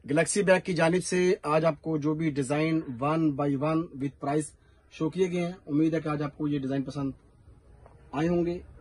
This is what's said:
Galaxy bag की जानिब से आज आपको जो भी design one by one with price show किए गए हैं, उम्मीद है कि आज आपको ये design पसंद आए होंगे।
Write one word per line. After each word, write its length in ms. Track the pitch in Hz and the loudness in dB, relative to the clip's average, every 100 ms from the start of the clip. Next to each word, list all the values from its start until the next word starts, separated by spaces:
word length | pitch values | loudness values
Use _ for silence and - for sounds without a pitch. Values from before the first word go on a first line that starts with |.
Galaxy 380 | 113 151 165 208 | 0 0 2 0
bag 200 | 185 180 | 4 4
की 120 | 185 | 4
जानिब 280 | 170 165 180 | 2 2 2
से 380 | - 185 180 - 147 | 0 2 2 2 2
आज 180 | 156 | 2
आपको 340 | 165 147 160 156 | 2 0 -4 -2
जो 160 | 147 | -2
भी 160 | 156 160 | 0 -2
design 500 | 139 127 147 160 160 151 117 | -2 -2 0 0 0 -4 -4
one 240 | 139 165 156 139 | -2 2 0 0
by 80 | 143 139 | -2 0
one 180 | 151 160 175 135 | 0 0 -2 -6
with 120 | 135 - | -6 -4
price 240 | 139 151 151 - _ _ _ | -2 -2 -2 -12 _ _ _
show 140 | - 160 | -4 -4
किए 180 | 175 185 | 0 0
गए 120 | 175 | 0
हैं, 160 | 175 190 - | -4 -6 -2
उम्मीद 260 | 147 160 | 2 2
है 60 | 160 | 0
कि 80 | 156 | -2
आज 140 | 151 | -2
आपको 260 | 147 - 151 | -4 -4 -2
ये 100 | 147 | -2
design 240 | 131 139 | -2 -4
पसंद 320 | 131 143 139 131 - _ - - - - - - - | -4 -4 -6 -8 -20 _ -20 -20 -20 -20 -20 -20 -10
आए 120 | 135 165 | -2 2
होंगे। 340 | 175 170 175 - - | 2 0 -4 -10 -16